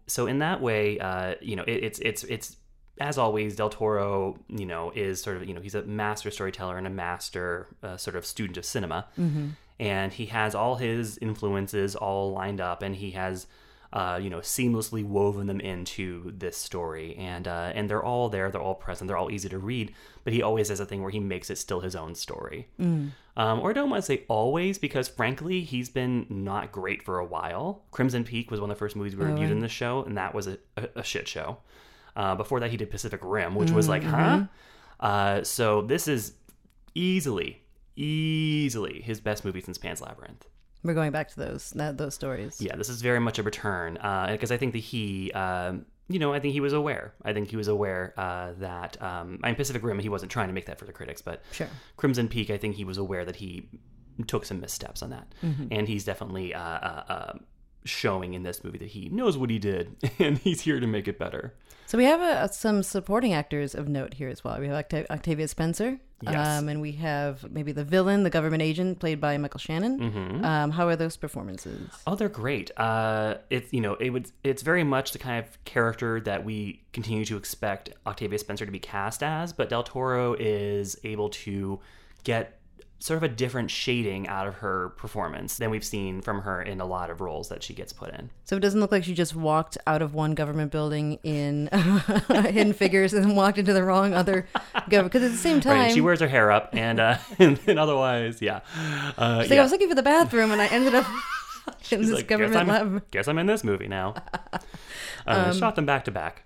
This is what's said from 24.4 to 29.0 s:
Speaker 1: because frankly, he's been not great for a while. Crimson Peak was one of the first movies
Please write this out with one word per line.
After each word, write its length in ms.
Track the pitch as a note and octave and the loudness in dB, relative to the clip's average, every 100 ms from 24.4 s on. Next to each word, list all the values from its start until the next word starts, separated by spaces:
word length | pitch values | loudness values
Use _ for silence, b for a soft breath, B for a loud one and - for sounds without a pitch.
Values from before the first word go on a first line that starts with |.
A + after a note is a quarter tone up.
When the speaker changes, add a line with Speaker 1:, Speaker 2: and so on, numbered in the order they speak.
| A#2+ E3 F#3 F#3+ | 2 2 0 -2
Speaker 1:
because 300 | C#3+ C#3 B2 | -2 -2 -2
frankly, 540 | - A#2 B2+ E3 F#3 | -2 -2 -2 -2 -4
he's 260 | E3 B2 B2 | -2 -4 -2
been 380 | C3 B2+ A#2+ - | -2 0 0 -2
not 400 | G2 G2 G2+ - | -6 -4 -4 -6
great 320 | G2 F#2 - | -6 -6 -6
for 160 | - F2+ | -4 -4
a 60 | |
while. 580 | F2 E2 E2+ F2+ E3 G3+ - | -4 -4 -4 -4 -6 -8 -10
Crimson 320 | - B2+ A#2+ | 0 0 0
Peak 300 | A#2 A#2 - | -2 -6 -6
was 80 | G#2+ | -4
one 100 | G#2 | -4
of 60 | G#2 | -4
the 20 | |
first 160 | G#2 | -4
movies 220 | G#2 | -4